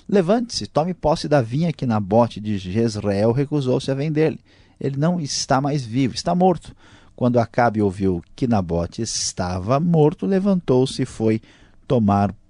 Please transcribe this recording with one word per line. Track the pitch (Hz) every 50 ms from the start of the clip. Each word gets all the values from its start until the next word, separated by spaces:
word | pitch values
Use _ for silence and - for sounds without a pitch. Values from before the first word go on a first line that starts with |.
| _ -
"Levante-se, | - - 170 165 214 254 233 - - - 107 -
tome | - 143 156 180 175
posse | - - 151 160 165 - 147
da | 147 143
vinha | 117 110 120 147 170 170 -
que | - 135
Nabote | 123 110 107 101 90 104 113 120 110 - 101
de | 104 107 104 95
Jezreel | 92 90 92 113 117 117 104 104 98 104 98 98 107 117 117
recusou-se | 135 143 139 151 151 135 127 127 135 - -
a | 135
vender-lhe. | 135 143 160 151 151 156 156 - - - _ _ _ _ _ _ _
Ele | - 139 139
não | 135 147 170 180 175
está | 151 131 - - - - 139 131
mais | 139 143 147 147 127
vivo, | 107 110 135 139 117 117
está | - - 170 175
morto." | 175 180 190 175 165 - - - - - - - - _ - _
Quando | - 123 123 123 120
Acabe | 113 - - - 120 117 104 107
ouviu | 104 98 90 101 98 95 90 85 - - -
que | - 135 120
Nabote | 117 101 87 80 85 85 85 85 - -
estava | 113 - - - - - - - 92 90 90 92 90 104 131 143
morto, | 170 175 170 160 147 147 139 - -
levantou-se | 190 196 190 185 208 196 180 - - 131 127 131 131 - -
e | 131
foi | - - - 110 110 110 110 - - _ _ _ _ _ - _
tomar | - 139 120 110 101 101 101 101 95 95 - _ _